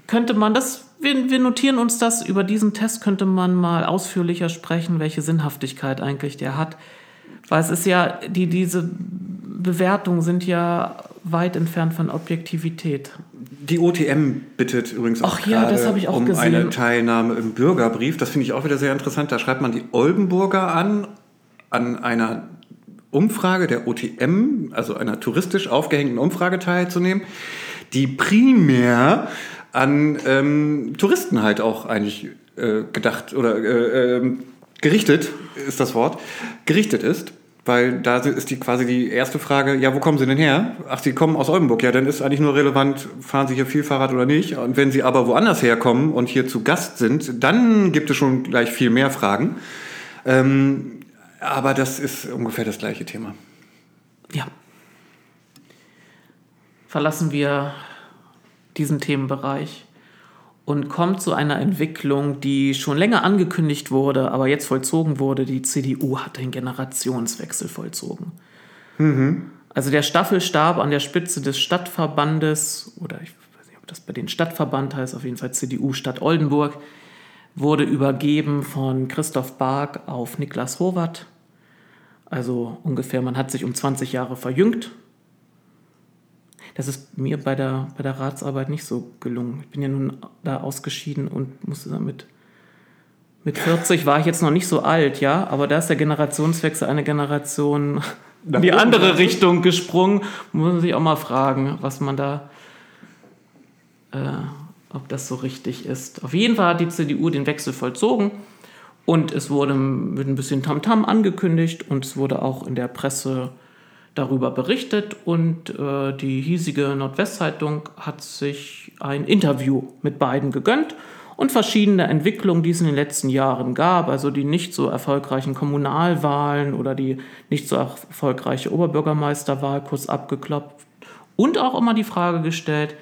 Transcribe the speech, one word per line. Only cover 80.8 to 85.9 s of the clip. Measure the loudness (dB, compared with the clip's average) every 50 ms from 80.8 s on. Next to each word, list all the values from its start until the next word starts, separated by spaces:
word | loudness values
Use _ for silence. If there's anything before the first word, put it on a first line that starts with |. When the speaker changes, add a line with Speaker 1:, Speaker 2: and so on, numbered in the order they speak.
| -2 -2 0 -2 -2 -4 -6 -10 -18 -20 _ _ _ _ _ _ _ _ _ _ _ _ _ _ _ _ _ _ _ _
Speaker 1:
Also | -8 -6 -4 -4 -2 -4 -4 -6 -8 -8 -6
ungefähr, | -4 -4 -4 -4 -4 -4 -2 -2
man | -2 -2 -4
hat | -4 -4
sich | -4 -6 -4
um | -6 -4
zwanzig | -2 -2 -2 -2 -4 -4 -4
Jahre | -4 -4 -4 -6 -8
verjüngt. | -8 -6 -2 2 2 2 2 2 0 -6 -10 -14 -20 -20 _ _ _ _ _ _ _ _ _ _ _ _ _ _ _ _ _